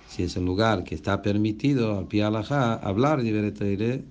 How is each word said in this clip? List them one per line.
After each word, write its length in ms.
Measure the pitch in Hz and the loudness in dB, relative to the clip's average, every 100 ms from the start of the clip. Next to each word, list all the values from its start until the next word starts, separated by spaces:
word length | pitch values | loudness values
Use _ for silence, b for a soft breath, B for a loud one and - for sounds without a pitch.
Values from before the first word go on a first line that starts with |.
| - | -14
Si 160 | - | -4
es 120 | 90 92 | -2 -2
un 80 | |
lugar 380 | 90 92 113 95 | -2 2 2 2
que 140 | 87 85 | -2 -6
está 260 | - 98 | -2 -2
permitido, 720 | 104 104 107 107 139 135 110 101 | 0 0 0 0 0 2 0 -2
al 120 | - | -2
pi 120 | 104 | 0
halajá, 540 | 107 110 113 143 117 | 2 0 0 0 2
hablar 480 | 113 101 98 143 147 | 0 0 2 2 2
divrei 300 | 117 107 104 | 2 0 0
Toire, 500 | 104 101 98 113 135 - | -2 -2 0 0 -2 -6